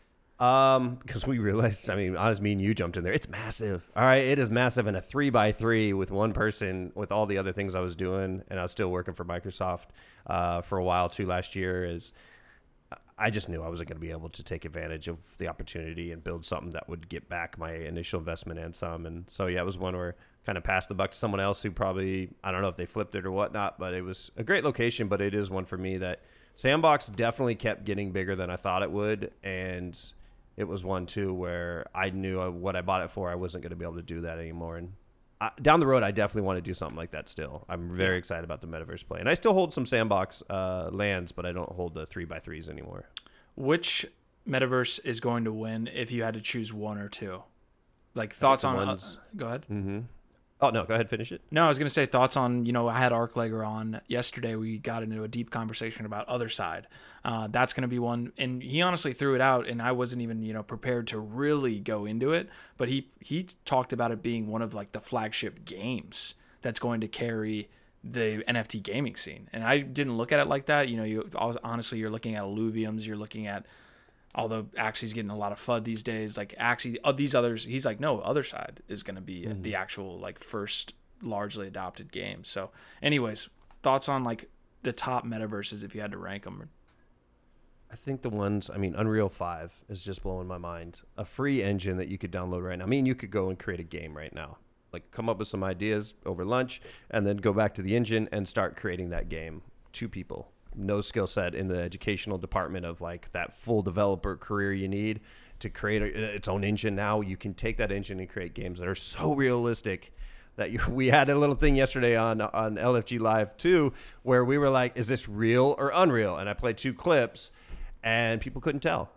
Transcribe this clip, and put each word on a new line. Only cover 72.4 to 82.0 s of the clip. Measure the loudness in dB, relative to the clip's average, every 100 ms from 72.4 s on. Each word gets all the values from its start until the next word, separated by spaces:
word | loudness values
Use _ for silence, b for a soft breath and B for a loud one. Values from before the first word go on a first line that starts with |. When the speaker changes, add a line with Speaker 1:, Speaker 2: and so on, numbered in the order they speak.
Speaker 2:
Illuviums, | -4 -2 -2 0 -2 -4 -6
you're | -8
looking | -8 -8 -8
at, | -8 -10 b b b b b b -6
although | -2 -4 -4 -2
Axie's | -2 -2 -4
getting | -4 -4
a | -4
lot | -4
of | -4
fud | 0 0
these | 0 -4
days, | -2 -2 -4 -6
like, | -8 0
Axie, | 2 2 -2 0
uh, | 0
these | 2 2 4
others, | 4 0 -4
he's | -2 -2
like, | 0
"No, | 0 0
Otherside | 0 0 0 -6 -10 -12 -10
is | -8
gonna | -8 -10
be | -10 -8
Speaker 1:
Mm-hmm. | -6 -6
Speaker 2:
the | -2 -2
actual, | -4 -6 -10 -8
like, | -10 -12
first | -8 -6 -4 -4 -6 -12 _ -12
largely | -6 -4 -4 -6 -8
adopted | -8 -8 -10